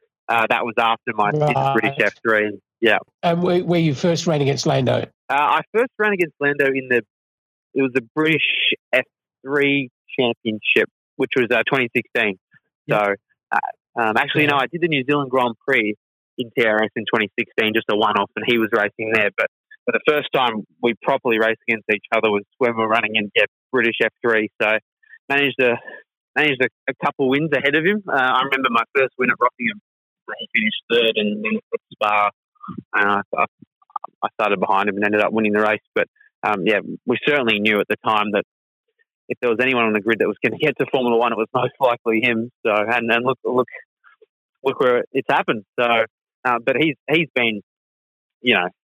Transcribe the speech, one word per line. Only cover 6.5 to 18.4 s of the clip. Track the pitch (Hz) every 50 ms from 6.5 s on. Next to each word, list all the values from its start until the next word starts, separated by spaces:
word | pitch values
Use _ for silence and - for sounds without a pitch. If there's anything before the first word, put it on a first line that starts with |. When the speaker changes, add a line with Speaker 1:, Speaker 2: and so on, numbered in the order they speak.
| 147 143 143
Speaker 1:
in | 135 135 135 131 127
the, | 123 120 110 _ _ _ _ _ _ _ _ _ _ _ _ _ -
it | 139 135
was | 131 120
the | 131 117 113 _
British | 151 156 156 160 143 - - - - - - - - _ _
F | - 127 123 - _ _ _ _ _ _ -
three | 135 143 143 143 143 139 139 131 123 - _ _ - - -
Championship, | 127 117 117 - - 113 107 107 - - - 117 104 - _ _ _ _ _ -
which | 135 120 -
was, | 135 123 107 123
uh, | 113 113 -
twenty | 143 135 123 117 -
sixteen. | 120 107 _ - 123 113 104 95 - _ _ _ _ _ _ _ _ _ -
Speaker 2:
Yep. | 120 107
Speaker 1:
So, | 104 101 101 - _ _ _ _ _ _
uh, | - 101 - - - _ _ _ _ 120
um, | 117 110 107 120
actually, | 139 139 - 151 151
Speaker 2:
Yeah. | 147
Speaker 1:
no, | 147 139
I | 127 123
did | - 165
the | 170 170
New | 156 139 127
Zealand | 131 147 147 139 131
Grand | 123 131 123 120 110 - _ -
Prix | 135 123 107 104 107 - _ _ _ _ _ _ _ -
in | 123 117 - 131
T | 117
R | 110 107 107 110
S | 104 -
in | 117 104 - -
twenty | 113 107 101 - -
sixteen, | 110 - _ - 113 107 107
just | 117 - -
a | 107
one-off, | 104 110 104 104 104 101 - _
and | 113